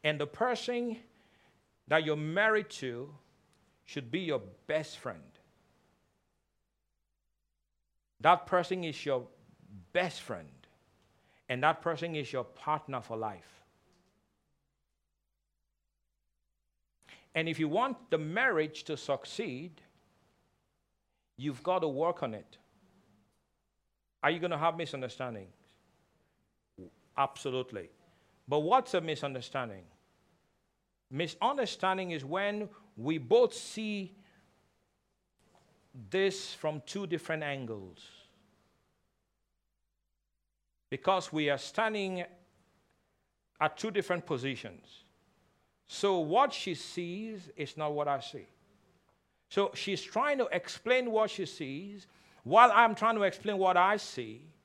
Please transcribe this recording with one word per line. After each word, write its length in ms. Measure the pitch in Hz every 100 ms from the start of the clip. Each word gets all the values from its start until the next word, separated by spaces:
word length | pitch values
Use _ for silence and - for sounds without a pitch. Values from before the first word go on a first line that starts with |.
| 151
And 140 | 151
the 60 | 147
person 680 | - 254 233 - 240 240 220 - _ _ _ _ _ _ _ -
that 160 | 156
you're 100 | 156
married 560 | 151 151 175 220 214 -
to 420 | - 131 120 143 147 _ _ _ _ _ _
should 240 | - 151 120
be 120 | 160
your 200 | 175 135 98 - -
best 300 | 156 151 -
friend. 220 | 127 87 69 - _ _ _ _ _ _ _ _ _ _ _ _ _ _ _ _ _ _ _ _ _ _ _ _ _ _ _ _
That 260 | 151 175 -
person 380 | 185 170 185
is 200 | 165 139
your 220 | 143 131 120 - - _ - 101 87
best 280 | 175 180 -
friend. 280 | - 95 76 - - _ _ _ _ _ _ _ -
And 140 | 127
that 180 | 147 156
person 320 | 170 151 170
is 180 | 156 131
your 120 | 131
partner 560 | 123 - - 151 - 131
for 160 | - 113
life. 480 | 110 92 - - _ _ _ _ _ _ _ _ _ _ _ _ _ _ _ _ _ _ _ _ _ _ _ _ _ _ _ _ _ _ _ _ _ _ - - _
And 140 | 160 160
if 100 | 160
you 100 | 156
want 420 | 180 262 247 -
the 80 | 160
marriage 680 | 151 190 262 175 156 151
to 120 | - 143
succeed, 840 | - 139 - - 214 127 175 156 - _ _ _ _ _ _ _ _ _ _ _ _ _ _ -
you've 280 | 143 123
got 160 | - 185
to 80 | 160
work 340 | 135 165 175
on 100 | 127
it. 260 | 107 - - _ _ _ _ _ _ _ _ _ _ _ _ _ _ _ _
Are 80 | 143
you 80 | 170
gonna 180 | 175 156
have 200 | 165 165
misunderstandings? 760 | 160 139 127 - 127 110 95 _ _ _ _ _ _ _ _ _ _ _ _ - 90 _ _ -
Absolutely. 760 | 135 - 139 127 123 104 82 _ _ _ _ _ -
But 120 | 147
what's 340 | 151 254 254
a 60 | 185
misunderstanding? 840 | 160 147 143 131 120 135 120 95 85 _ _ _ _ _ _ _ _ _ _ _ _
Misunderstanding 1000 | 131 170 - 226 285 226 - 190 190 185
is 120 | 160
when 440 | 135 180 202 208 208 - - -
we 220 | 123 160
both 360 | 120 226 240
see 600 | - - - 220 208 185 - - _ _ _ _ _ _ _ _ _ _ _ _ _ _ _ _ 131 101
this 440 | 185 196 190 -
from 280 | - 156 151 -
two 200 | 196 190
different 360 | 160 - 160
angles. 640 | 147 139 120 107 95 82 - - - _ _ _ _ _ _ _ _ _ _ _ _ _ _ _ _ _ _ _ _ _ _ _ _ _ _
Because 420 | 135 - 190 -
we 180 | 156 147
are 80 | 135
standing 640 | - - 220 214 196 180 175 - _ _ _ _ _ _ _ _ _ _ _ _
at 160 | 156 -
two 140 | 220
different 360 | 196 - 175 -
positions. 800 | 135 135 123 110 85 - - _ _ _ _ _ _ _ _ _
So 320 | - 202 185
what 340 | 151 202 277
she 220 | - -
sees 760 | 160 - - 175 185 220 214 165 -
is 200 | 147 -
not 160 | 151
what 160 | 147 147
I 120 | 139
see. 260 | - 127 85 _ _ _ _ _ _ _ _ _ _
So 220 | - 202
she's 280 | - - 190
trying 360 | - 214 285 285
to 100 | 226
explain 580 | 180 - - 226 254 247
what 180 | 220 214
she 160 | - 185
sees 600 | - 139 139 202 202 - - - -
while 280 | 120 202 240
I'm 220 | 208 233
trying 200 | 208 220 220
to 60 |
explain 360 | 196 - 214 202
what 180 | 190 180
I 200 | 185 208
see. 460 | - - 113 113 156 _